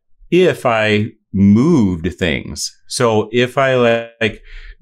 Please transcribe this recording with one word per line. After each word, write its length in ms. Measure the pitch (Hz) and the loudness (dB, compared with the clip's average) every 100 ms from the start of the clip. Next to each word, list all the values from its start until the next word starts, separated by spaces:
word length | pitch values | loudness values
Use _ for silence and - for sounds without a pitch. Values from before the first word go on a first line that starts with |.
| _ _ - | _ _ -2
if 340 | 170 175 123 | 2 2 0
I 460 | 123 113 107 104 104 - _ | -2 0 0 0 -2 -10 _
moved 800 | 95 98 107 156 156 98 87 85 - | 2 4 4 4 2 2 -2 -6 -4
things, 560 | 90 64 - - - - - | -4 -4 -8 -12 -12 -14 -12
so 400 | - 117 107 104 | -2 0 0 0
if 260 | 120 123 - | -2 -2 0
I, 160 | 135 | 0
like, 680 | 127 120 117 117 _ 110 - - - - - | 2 2 0 -4 _ -6 -6 -16 -20 -20 -20